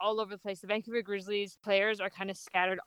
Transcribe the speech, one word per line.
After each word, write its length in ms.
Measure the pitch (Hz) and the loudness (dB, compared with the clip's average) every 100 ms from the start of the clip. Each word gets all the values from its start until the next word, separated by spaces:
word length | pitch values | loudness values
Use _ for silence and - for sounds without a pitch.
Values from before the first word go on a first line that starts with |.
all 200 | 202 220 | 0 0
over 100 | 208 | -2
the 60 | 202 | -6
place. 220 | 208 190 | -8 -6
The 80 | 190 | -2
Vancouver 340 | 214 220 233 | -2 -2 -4
Grizzlies 560 | 196 202 190 208 202 - | -2 -4 -2 -2 -2 -6
players 380 | - 196 208 214 | 2 4 4 2
are 100 | 214 | -2
kinda 240 | - 190 | -4 -6
scattered 460 | 190 - 185 185 185 | -6 -2 2 2 2